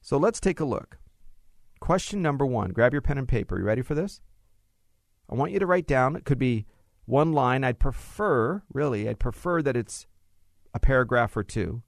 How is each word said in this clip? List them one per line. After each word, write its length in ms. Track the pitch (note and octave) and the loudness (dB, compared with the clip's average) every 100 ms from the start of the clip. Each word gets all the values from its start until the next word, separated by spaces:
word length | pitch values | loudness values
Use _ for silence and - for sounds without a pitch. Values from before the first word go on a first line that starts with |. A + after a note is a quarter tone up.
So 160 | - C#3 | -2 0
let's 240 | F#3 A3+ | 0 0
take 200 | F#3+ F3+ | -2 -2
a 40 | |
look. 340 | D3+ G#2+ - - - _ - - - - - - | -4 -4 -8 -20 -20 _ -20 -20 -20 -20 -20 -12
Question 420 | - F3+ - G3+ | -2 -2 -2 -4
number 240 | E3 C#3 C#3 | -2 0 0
one. 240 | A#2+ G2 | 0 -2
Grab 220 | F#2 B2 | 2 2
your 100 | D3 | 4
pen 160 | - C#3 | 0 -2
and 100 | B2+ | 0
paper. 300 | A#2+ - F#2+ | -2 0 -4
You 60 | |
ready 180 | F#2+ A2 | -2 -2
for 120 | B2+ | -2
this? 260 | D3+ G3 - - _ _ _ _ _ _ _ _ _ _ | -4 -4 -8 -20 _ _ _ _ _ _ _ _ _ _
I 60 | |
want 180 | A#2 C#3 | -4 -2
you 60 | G3 | 0
to 80 | F#3+ | 2
write 200 | F3+ E3+ | 0 2
down, 300 | C3+ B2+ - | 2 2 0
it 80 | |
could 140 | - C3 | -2 0
be 280 | B2+ A#2 G#2 _ _ _ | 0 0 -6 _ _ _
one 280 | - B2+ D#3 | 0 2 2
line. 320 | D3+ B2 C3 | 2 2 2
I'd 140 | C3 B2 | 0 2
prefer, 840 | C#3 C3 - - G#3 C3+ A2+ F#3+ - | 0 0 -12 -4 0 2 2 -2 -8
really, 360 | C3+ D3 B2+ A2 | -4 -2 -2 -4
I'd 100 | A2+ | -2
prefer 420 | B2+ - F3+ E3+ | -4 -2 -2 0
that 140 | C#3 A#2+ | 0 -2
it's 300 | A#2 - - _ _ _ _ _ _ | -4 -12 -18 _ _ _ _ _ _
a 60 | - | 2
paragraph 580 | - C3 A#2+ B2 A#2 - | 4 4 4 2 0 -2
or 60 | |
two. 400 | G2+ A#2 F#2+ A2+ | -4 -4 -4 -6